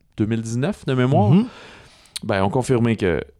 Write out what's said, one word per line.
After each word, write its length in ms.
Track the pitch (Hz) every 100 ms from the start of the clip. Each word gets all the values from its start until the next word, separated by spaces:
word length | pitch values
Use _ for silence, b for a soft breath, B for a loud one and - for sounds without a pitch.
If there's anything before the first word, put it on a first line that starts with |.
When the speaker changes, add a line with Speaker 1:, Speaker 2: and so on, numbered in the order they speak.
| _ -
Speaker 1:
deux 100 | 107
mille 140 | 113
dix-neuf 440 | 113 117 147 214 -
de 80 |
mémoire. 380 | 127 127 147 104
Speaker 2:
Mhm. 140 | 170 240 B B B B B B B
Speaker 1:
Ben, 200 | 107 101
ont 60 | 98
confirmé 440 | 127 120 123 117 107
que 240 | 95 76 -